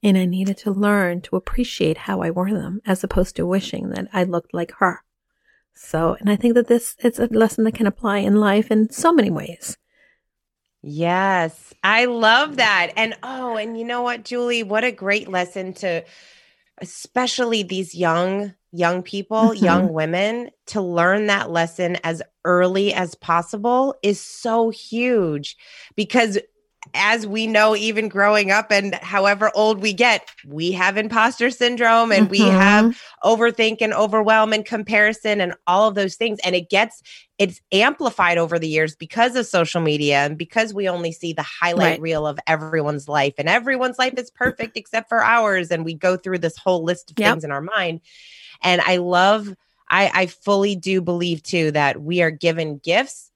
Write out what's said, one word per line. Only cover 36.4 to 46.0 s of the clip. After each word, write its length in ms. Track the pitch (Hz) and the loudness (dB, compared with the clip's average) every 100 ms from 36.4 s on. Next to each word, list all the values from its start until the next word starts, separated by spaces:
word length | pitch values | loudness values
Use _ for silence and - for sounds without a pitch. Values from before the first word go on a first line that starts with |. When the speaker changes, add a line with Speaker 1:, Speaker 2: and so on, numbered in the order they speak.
Speaker 2:
And 120 | - 180 | -2 -2
it 120 | 170 | 0
gets, 320 | 196 220 - - - _ _ | 0 0 -4 -20 -20 _ _
it's 220 | 202 175 _ | -2 -2 _
amplified 640 | 190 226 339 269 - 180 170 | 2 2 2 -4 0 2 2
over 220 | 165 165 | 0 -2
the 80 | 160 | -2
years 280 | 156 156 151 | -2 -2 -4
because 400 | 160 226 233 247 | -12 0 0 0
of 100 | 233 | 0
social 340 | 185 165 175 | 0 0 0
media 440 | 160 147 147 143 | 0 0 2 2
and 120 | 143 156 | 0 -4
because 380 | 170 - 226 | -6 -2 -2
we 140 | 202 196 | -2 -4
only 240 | 175 170 | -4 -6
see 200 | 160 170 | -8 -10
the 100 | 160 | -8
highlight 480 | 151 - 175 175 170 | -8 -4 -2 0 0
Speaker 1:
Right. 80 | 160 | 0
Speaker 2:
reel 260 | 160 156 151 | -4 -4 -4
of 140 | 143 - | -6 -2
everyone's 580 | 160 156 160 147 147 143 | -2 -2 -4 -2 -6 -4
life, 260 | 147 139 143 | 0 0 -2
and 100 | 147 | 0
everyone's 500 | 214 240 262 254 247 | 0 0 -2 -2 -2
life 160 | 254 254 | -2 -2
is 120 | 247 | -10
perfect 440 | _ 247 254 226 226 | _ -4 -4 -10 -10
except 320 | 202 220 220 | -6 -8 -2
for 140 | 233 | 0
ours. 480 | 214 233 220 190 170 | 2 2 2 0 -2
And 140 | 175 | -4
we 100 | 165 | -4
go 220 | 160 | -2